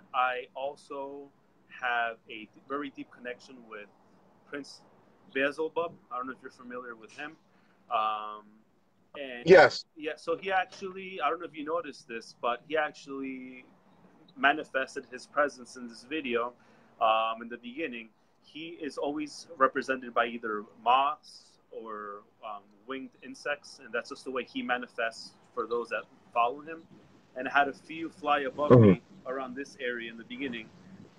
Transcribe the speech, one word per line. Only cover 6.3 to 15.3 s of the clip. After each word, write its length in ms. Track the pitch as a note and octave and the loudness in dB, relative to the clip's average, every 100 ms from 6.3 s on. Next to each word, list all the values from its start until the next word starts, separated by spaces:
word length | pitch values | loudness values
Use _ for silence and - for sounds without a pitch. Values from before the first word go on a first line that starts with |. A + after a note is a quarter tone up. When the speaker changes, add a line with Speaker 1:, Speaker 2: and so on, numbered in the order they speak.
Speaker 1:
if 60 | B2 | -10
you're 80 | C3 | -16
familiar 460 | - B2 B2 B2+ A2+ | -18 -14 -12 -12 -14
with 160 | A2 | -16
him. 240 | C3 D3 D#3+ _ _ _ _ - | -14 -14 -16 _ _ _ _ -4
Um, 480 | A#2 A2 G#2+ G#2+ G#2+ G#2 G#2+ A2+ _ _ _ _ - | 0 0 -2 -6 -10 -14 -20 _ _ _ _ _ -12
and 240 | C#3 B2 D3 | -10 -2 10
Speaker 2:
Yes. 380 | F3 D3 - - - | 12 12 6 -8 -10
Speaker 1:
yeah, 160 | D3+ D3 | -8 -6
so 200 | - D#3+ | -4 -4
he 160 | F#3+ | 0
actually, 680 | F#3+ F3+ - G3 F#3 F#3+ F#3 | 0 0 -6 -12 -10 -10 -2
I 60 | D3 | 0
don't 100 | E3 | 0
know 60 | E3+ | -4
if 100 | D3+ | -10
you 80 | |
noticed 420 | D3 E3+ D#3 B2+ - | -6 -4 -6 -12 -12
this, 280 | A2+ - - | -12 -12 -4
but 200 | B2 A#2+ - | -2 -2 -2
he 80 | D#3 | -2
actually 880 | D3+ C#3+ - C#3 C3+ C3 B2+ B2+ - - _ - - - - - | -2 -6 -12 -8 -8 -8 -12 -18 -20 -20 _ -20 -20 -20 -20 2
manifested 720 | C3+ D#3 C#3+ C3+ C3+ - C3 | 4 4 0 -2 -2 -4 -10
his 160 | B2 | -14
presence 500 | - | -4